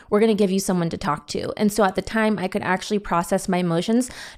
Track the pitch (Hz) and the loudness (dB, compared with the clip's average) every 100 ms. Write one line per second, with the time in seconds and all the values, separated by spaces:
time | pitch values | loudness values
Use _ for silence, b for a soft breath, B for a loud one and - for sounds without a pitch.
0 | B 208 226 208 202 190 190 185 165 - | B 2 4 4 2 2 0 0 0 -2
1 | - 147 - - - - 208 208 196 190 | -4 -4 -6 -8 -6 0 0 4 2 0
2 | - 220 220 202 185 196 - 185 - 208 | -4 0 0 0 -2 -4 -2 -4 -2 -4
3 | 208 180 196 190 - 180 180 165 180 226 | 0 -2 0 -2 0 0 0 0 2 0
4 | 254 B B | 0 B B